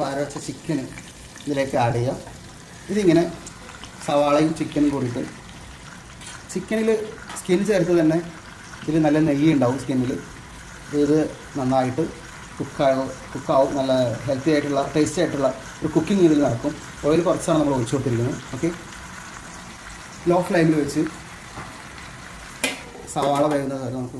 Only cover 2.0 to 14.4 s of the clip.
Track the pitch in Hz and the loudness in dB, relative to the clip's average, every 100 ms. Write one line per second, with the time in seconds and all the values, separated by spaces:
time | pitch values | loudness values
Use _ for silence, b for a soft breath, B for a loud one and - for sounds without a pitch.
2 | 120 - - - - - - - - 202 | 0 -2 -8 -16 -18 -18 -18 -18 -4 2
3 | 190 165 175 - - - - - - - | 6 6 4 -2 -14 -16 -16 -16 -16 -10
4 | - 147 147 147 156 165 151 151 147 139 | 0 4 6 6 4 2 -2 2 2 2
5 | 123 117 80 - - - - - - - | -2 -2 -6 -10 -16 -18 -18 -18 -18 -18
6 | - - - - - 185 180 220 220 220 | -18 -16 -16 -16 -8 -8 -2 0 2 2
7 | - - - - - 180 202 196 170 175 | 0 -10 -12 -12 2 2 4 2 4 6
8 | 156 160 170 - - - - - - 160 | 6 4 0 -10 -16 -18 -16 -10 0 4
9 | 156 151 156 139 156 147 123 131 - 131 | 4 4 4 4 4 6 4 2 -2 0
10 | 123 - - - - - - - - 147 | 0 -2 -8 -16 -16 -18 -18 -18 -4 2
11 | 147 156 - - - 147 127 131 131 123 | 4 4 2 -4 -10 -4 2 2 2 0
12 | 160 - - - - - - - 139 131 | -2 -4 -16 -16 -16 -8 -8 2 4 4
13 | 131 - - 139 - 139 139 - 135 131 | 0 -6 -10 -10 2 4 4 2 2 4
14 | 123 113 - 135 | 2 0 -2 0